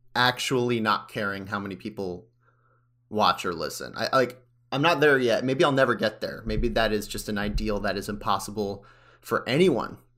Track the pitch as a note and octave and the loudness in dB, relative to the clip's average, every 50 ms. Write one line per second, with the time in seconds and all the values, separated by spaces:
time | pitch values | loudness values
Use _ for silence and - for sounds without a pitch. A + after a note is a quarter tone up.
0 | _ - - A#2+ B2 B2+ B2 - - - C#3 B2+ A#2+ B2 B2 A#2 A2 A2 G#2 - | _ -6 0 2 2 2 2 0 -2 -2 0 0 0 0 0 0 0 0 0 -2
1 | - - - A#2+ G#2+ G2+ G2 G2 G2 F#2+ G#2+ G2+ G2+ G2 F#2+ F2+ - G#2+ G#2 - | -2 -6 -8 -6 -4 -4 -6 -8 -8 -8 -8 -8 -6 -8 -10 -10 -12 -10 -8 -8
2 | G2 F#2 F2 - - _ _ _ _ _ _ _ _ _ _ _ _ _ _ _ | -6 -6 -8 -8 -12 _ _ _ _ _ _ _ _ _ _ _ _ _ _ _
3 | _ - - G#2 G#2 F2+ F2+ - - G2 F2 E2 D#2+ C#2+ - - C#2 B1 - - | _ -6 0 2 4 4 2 2 -2 -6 -4 -4 -6 -6 -8 -8 -10 -10 -8 -6
4 | A2+ - - C3 B2+ - - - _ _ _ _ _ - - C3+ C#3+ E3+ F3 C#3+ | -2 2 2 2 2 2 -2 -8 _ _ _ _ _ -6 -2 0 2 2 4 6
5 | D3 D3+ C#3+ C3 B2+ A#2 A2 F#2+ - C3 C3 C3+ E3+ D3 C3+ C3+ C3+ A#2+ A#2+ G#2 | 6 6 6 6 4 4 2 2 2 0 2 2 2 4 4 4 4 4 4 2
6 | A2+ G#2+ - - - E2+ - - - A2+ G#2+ G#2+ A2+ A#2+ G#2+ A#2 A2+ G#2+ G#2+ G#2+ | 0 -2 -2 -4 -8 -8 -8 -8 -6 -4 -2 0 0 0 2 2 2 2 0 -2
7 | G2+ - - A2 - - G#2+ G2+ G#2 G#2 G2+ - G#2+ G#2+ G#2 G2+ G#2 G#2 F#2 G2 | -4 -4 -8 -10 -8 -6 -4 -4 -2 -2 -2 -2 -2 -2 -2 -2 -2 -2 -4 -4
8 | F#2+ - G2+ G#2 - A2 G2+ F#2+ - - G#2 G#2+ G#2 G2 G2+ G2 - - - _ | -4 -6 -8 -6 -2 -2 -2 -2 -2 -6 -6 -4 -4 -4 -4 -8 -12 -20 -20 _
9 | _ _ - _ - - - - - - A#2+ D3+ F#3 F#3 C#3 G#2+ C#2+ - - - | _ _ -20 _ -6 -2 -2 -2 0 0 2 4 4 4 2 0 -2 -6 -10 -14
10 | _ _ _ | _ _ _